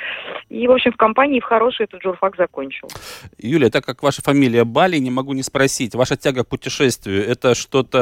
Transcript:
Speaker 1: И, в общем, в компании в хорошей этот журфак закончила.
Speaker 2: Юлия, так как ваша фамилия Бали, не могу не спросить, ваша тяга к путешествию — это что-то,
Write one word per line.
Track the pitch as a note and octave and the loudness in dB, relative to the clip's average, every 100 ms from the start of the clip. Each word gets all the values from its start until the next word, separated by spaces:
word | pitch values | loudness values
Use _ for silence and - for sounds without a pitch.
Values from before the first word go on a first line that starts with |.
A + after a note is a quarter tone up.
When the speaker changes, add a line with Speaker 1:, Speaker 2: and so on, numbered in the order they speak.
| - - - - - | -12 -12 -12 -14 -12
Speaker 1:
И, | A3 A#3+ | -4 2
в | |
общем, | B3+ B3+ | 4 4
в | A#3 | 2
компании | A3 A3 C#4+ C4 | 2 4 2 0
в | |
хорошей | - A3+ A#3 B3 G#3+ | 0 0 0 0 -6
этот | F3+ | -6
журфак | F#3+ F3+ F#3+ G3 | -8 -2 -4 0
закончила. | F3 - C3+ - - - - - - _ | -4 -2 -10 -12 -16 -18 -18 -18 -20 _
Speaker 2:
Юлия, | A2+ D#3+ A#2+ | -2 2 4
так | C#3 | 2
как | - C3 | -4 -2
ваша | C#3+ - | -2 -2
фамилия | - C#3+ C3+ A#2 | 0 4 4 4
Бали, | A#2 A#2+ F#3 E3 | 2 4 2 2
не | B2+ | -2
могу | B2+ C3+ | -4 -4
не | C3+ | -6
спросить, | C3 C#3 C3+ - A#2+ | -4 0 0 0 -6
ваша | A2+ B2+ - | -2 -2 0
тяга | D#3 B2+ | -2 -2
к | A2+ | -4
путешествию — | - - - C#3 - - G2 G#2 | -6 -8 0 0 0 -2 -2 -2
это | B2 C3 | 0 0
что-то, | A#2+ - C3+ B2 C3 | 0 0 -2 0 2